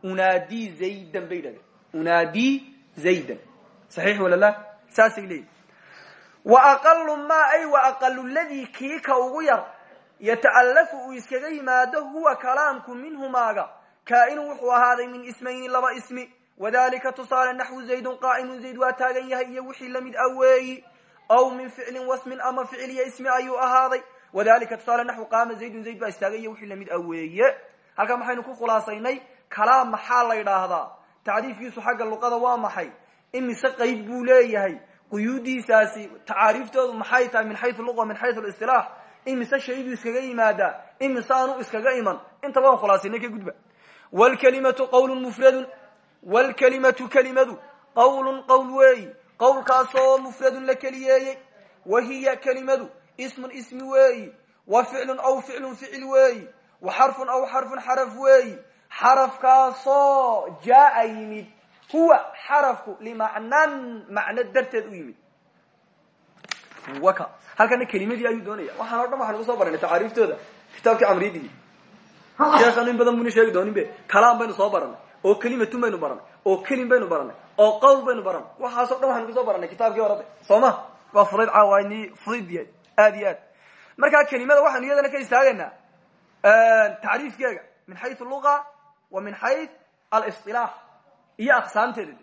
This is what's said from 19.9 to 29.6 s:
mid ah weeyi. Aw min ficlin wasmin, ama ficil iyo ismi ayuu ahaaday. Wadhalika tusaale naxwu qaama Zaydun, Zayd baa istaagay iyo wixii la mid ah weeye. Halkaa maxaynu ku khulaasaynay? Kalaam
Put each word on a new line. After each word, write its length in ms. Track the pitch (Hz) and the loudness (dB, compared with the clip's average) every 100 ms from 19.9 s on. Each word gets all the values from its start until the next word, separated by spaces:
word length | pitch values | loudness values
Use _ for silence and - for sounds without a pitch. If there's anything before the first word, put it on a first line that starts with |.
| 254 | -12
mid 140 | 254 240 | -10 -4
ah 120 | 262 262 | -2 2
weeyi. 480 | 262 254 254 262 _ _ _ _ _ | 2 2 0 -14 _ _ _ _ _
Aw 220 | 233 254 | 4 4
min 180 | 254 254 | -2 -14
ficlin 360 | 254 233 254 254 | -14 -14 -10 -6
wasmin, 340 | 254 254 254 | -6 -6 -8
ama 240 | 247 254 240 | -6 -6 -8
ficil 240 | 254 262 | -10 -12
iyo 140 | 262 254 | -6 -8
ismi 220 | - 262 | -6 -2
ayuu 280 | 254 262 247 | -2 -2 -4
ahaaday. 440 | 254 254 262 262 - _ _ | 0 2 2 -2 -6 _ _
Wadhalika 440 | 190 214 233 226 226 | -2 4 4 2 -10
tusaale 280 | - 240 | -2 -2
naxwu 220 | 240 226 220 | -2 -8 -4
qaama 280 | 226 233 | -2 -2
Zaydun, 280 | 214 233 220 | -6 -12 -14
Zayd 140 | 214 214 | -14 -10
baa 100 | 214 | -12
istaagay 320 | - 196 220 | -6 -6 -6
iyo 100 | 220 | -12
wixii 160 | 214 208 | -16 -16
la 100 | 196 | -16
mid 140 | 196 | -8
ah 60 | 175 | -8
weeye. 580 | 170 165 160 175 262 - - _ _ - | -8 -10 -10 2 2 0 -16 _ _ -6
Halkaa 200 | 214 247 | -4 -2
maxaynu 260 | 240 247 | -4 -8
ku 100 | 240 | -10
khulaasaynay? 640 | 262 233 220 220 214 240 277 - _ _ | -8 -2 -2 -2 -8 -6 -8 -12 _ _
Kalaam 420 | 202 | -2